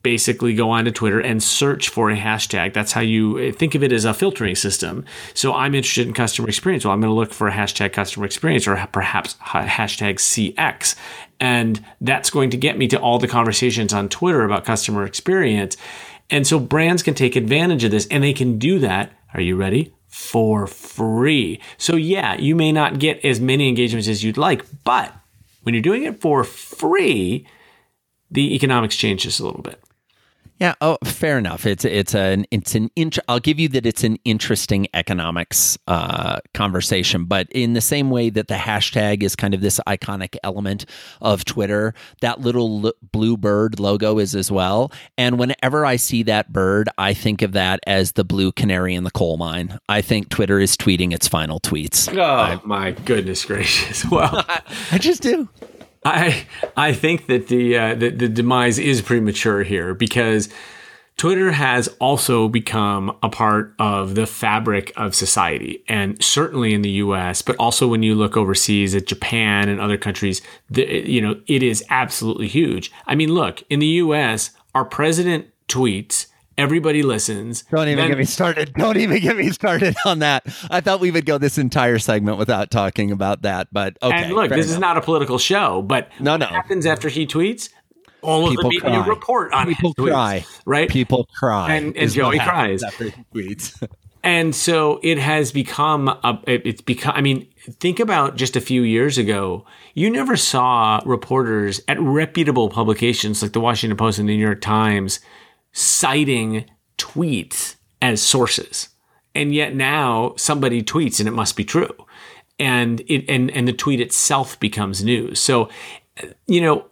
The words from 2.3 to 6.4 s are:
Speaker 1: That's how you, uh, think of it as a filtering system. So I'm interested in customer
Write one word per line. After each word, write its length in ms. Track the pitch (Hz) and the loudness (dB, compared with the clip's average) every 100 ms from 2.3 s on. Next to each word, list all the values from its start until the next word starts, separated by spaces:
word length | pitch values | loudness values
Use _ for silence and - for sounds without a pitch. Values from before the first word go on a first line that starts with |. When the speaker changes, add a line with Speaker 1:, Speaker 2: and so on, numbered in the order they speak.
| 110 - 98 92 | -2 -2 -2 0
Speaker 1:
That's 200 | 107 104 | -2 -2
how 80 | 117 | 0
you, 360 | 113 110 107 127 | 2 2 2 0
uh, 140 | 131 | -4
think 220 | - 160 | -2 -2
of 80 | 143 | 0
it 100 | 139 | 2
as 120 | 117 | 2
a 100 | 113 | 0
filtering 400 | 107 190 190 104 | 0 -2 0 -4
system. 500 | 92 101 - 82 104 139 - - | -2 -2 -2 -4 -8 -12 -16 -10
So 180 | - 139 | -2 0
I'm 200 | 135 139 | 0 0
interested 320 | 139 127 - 117 | 0 0 0 -2
in 80 | |
customer 340 | 110 117 - | 0 -2 -2